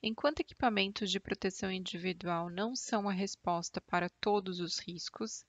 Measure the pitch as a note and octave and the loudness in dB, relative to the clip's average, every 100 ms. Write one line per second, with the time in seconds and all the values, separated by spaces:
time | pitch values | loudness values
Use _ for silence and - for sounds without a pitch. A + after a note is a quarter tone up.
0 | A3 A3+ C#4+ D#4 - - B3 G#3 G3 G#3 | -4 2 2 2 -4 2 2 4 2 0
1 | G3+ F#3+ - G3 F#3+ F#3+ F#3+ F#3 F3+ E3+ | -2 -2 -2 0 0 0 -2 -2 -4 -4
2 | F3+ F3 F3 E3+ F3 F3 A3 B3+ - A3 | -2 -2 0 0 -2 -2 -2 -2 0 0
3 | G3+ F#3 G3 - - E3+ F3 - - F3+ | 2 0 0 -2 0 0 0 -6 0 0
4 | F3 - A3 G#3 F#3+ F3+ E3+ - - F3 | 0 0 2 2 2 -4 -2 -4 -6 -8
5 | - - A3+ - | -8 -6 -8 -8